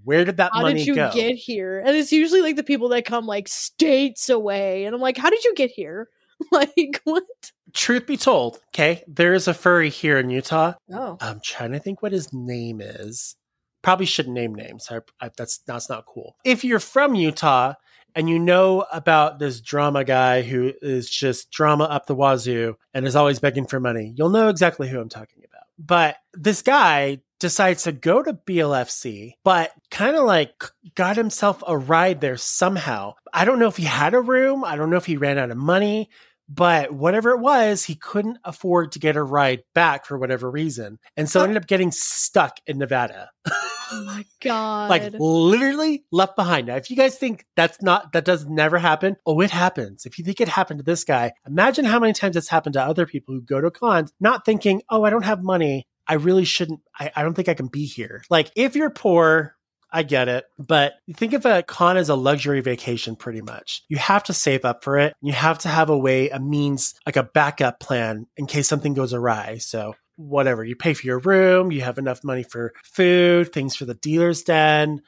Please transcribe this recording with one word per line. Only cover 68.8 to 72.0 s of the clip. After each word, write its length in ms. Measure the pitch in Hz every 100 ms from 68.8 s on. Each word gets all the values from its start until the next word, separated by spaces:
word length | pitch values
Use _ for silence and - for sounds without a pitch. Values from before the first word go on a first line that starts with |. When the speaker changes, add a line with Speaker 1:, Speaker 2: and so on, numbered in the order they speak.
| 147
Speaker 1:
goes 200 | 139 127
awry. 440 | 120 120 110 104 113
So 380 | - 113 107 - _ -
whatever, 480 | 147 143 135 117 113
you 100 | 120
pay 180 | 165
for 140 | 143 127
your 120 | 127
room, 520 | 160 190 185 185 185
you 80 | 147
have 160 | 123
enough 260 | 123